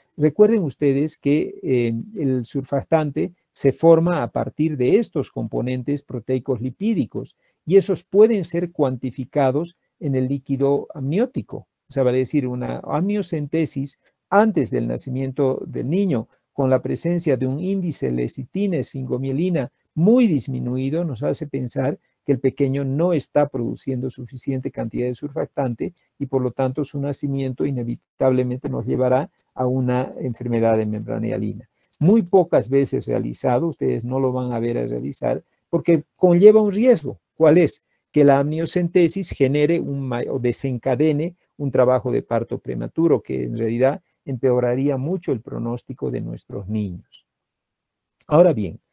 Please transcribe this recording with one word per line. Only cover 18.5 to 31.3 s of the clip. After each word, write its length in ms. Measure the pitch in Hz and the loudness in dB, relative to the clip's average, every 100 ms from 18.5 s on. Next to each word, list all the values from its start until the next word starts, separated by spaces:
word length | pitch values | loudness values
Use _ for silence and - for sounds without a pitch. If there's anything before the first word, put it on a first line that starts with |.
| 185 202 160 | -4 -2 -2
esfingomielina 920 | 120 135 127 127 135 135 180 170 123 _ _ | -4 -8 -6 -4 -2 -2 0 -2 -4 _ _
muy 320 | - 180 247 226 | 0 4 6 4
disminuido, 800 | 147 135 127 123 127 135 160 | 2 -2 -6 -4 -2 -2 -2
nos 180 | 170 113 | -4 -4
hace 240 | 147 147 143 | -4 -4 -6
pensar 520 | 135 123 143 131 185 _ _ | -6 -6 -2 -2 -4 _ _
que 80 | - | -2
el 60 | 131 | 2
pequeño 440 | 135 - 139 135 | 2 0 0 0
no 300 | 139 139 180 | -2 0 2
está 340 | 165 - 147 143 | 0 0 0 0
produciendo 600 | 127 117 117 - 127 131 | 0 -4 -4 -6 -4 -4
suficiente 600 | - 123 131 - 135 131 | -8 -14 -10 -6 -4 -4
cantidad 360 | - 117 120 127 | -6 -6 -2 -4
de 80 | |
surfactante 800 | 120 143 135 - - 131 117 175 _ _ - | -4 -6 -6 -6 -2 -4 -2 -6 _ _ -10
y 80 | 139 | -2
por 160 | 131 | 0
lo 80 | 127 | -2
tanto 340 | - 131 135 | -2 -2 -2
su 160 | 139 143 | -6 -4
nacimiento 640 | 143 139 143 135 135 127 | -6 -4 -4 -4 -4 -4
inevitablemente 1040 | 151 131 120 120 _ - 131 127 127 123 - | -4 -2 -4 -8 _ -2 2 2 0 -4 -6
nos 180 | 127 113 | -6 -4
llevará 440 | 127 127 127 160 _ _ | 0 2 0 -2 _ _
a 120 | - 127 | -4 -2
una 460 | 131 127 123 131 - | 0 0 -2 -2 -6
enfermedad 580 | 127 113 120 117 113 110 | -8 -6 -2 2 2 2
de 80 | |
membrana 440 | 107 107 110 113 | 0 -4 -6 -4
hialina. 400 | 110 | -4